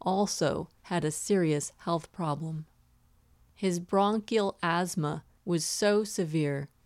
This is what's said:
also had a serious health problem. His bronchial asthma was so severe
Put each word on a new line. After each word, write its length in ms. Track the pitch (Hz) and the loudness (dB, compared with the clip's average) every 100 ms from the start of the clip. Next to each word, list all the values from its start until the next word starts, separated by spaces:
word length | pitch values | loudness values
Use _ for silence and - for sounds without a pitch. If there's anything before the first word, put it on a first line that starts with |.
also 680 | 180 190 202 - 147 - 170 _ | -2 2 0 2 0 0 -6 _
had 200 | - 175 | -4 -2
a 80 | 151 | -2
serious 640 | - - 196 160 147 - - | -2 2 4 4 2 -2 -8
health 340 | 180 170 - | -4 -4 -4
problem. 540 | - 160 147 160 156 156 _ _ _ _ _ _ _ _ | -6 -4 -4 -4 -8 -10 _ _ _ _ _ _ _ _
His 260 | - 190 175 | -4 -2 -2
bronchial 800 | 175 196 202 220 214 220 196 - | 0 2 2 2 0 0 0 0
asthma 600 | 170 170 180 175 147 147 - _ - | 0 0 0 -2 -2 -4 -10 _ -2
was 180 | 170 | -2
so 400 | - - 208 208 | 0 2 4 4
severe 640 | 208 - 160 160 143 139 143 _ | 0 -4 -2 0 0 -2 -8 _